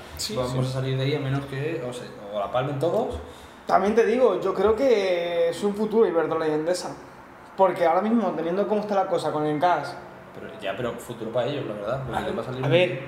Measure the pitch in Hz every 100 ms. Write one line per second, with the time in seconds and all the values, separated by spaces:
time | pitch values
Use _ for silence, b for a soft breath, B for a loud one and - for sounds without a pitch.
0 | B - - 214 127 131 127 131 135 131
1 | 139 147 135 139 139 135 156 156 123 120
2 | 104 - 101 104 98 123 143 139 165 202
3 | 254 - - B B B - 180 196 220
4 | 202 247 240 180 190 185 202 220 269 214
5 | 190 175 175 170 170 - 208 202 214 220
6 | 196 165 156 160 156 151 160 180 156 139
7 | - - - - - - 190 175 165 175
8 | 208 233 185 160 165 190 202 208 190 196
9 | 185 170 151 151 151 151 175 160 - -
10 | - - - 101 101 - 95 95 120 -
11 | - 110 110 123 120 143 110 104 104 135
12 | - - - 117 113 127 135 170 - 131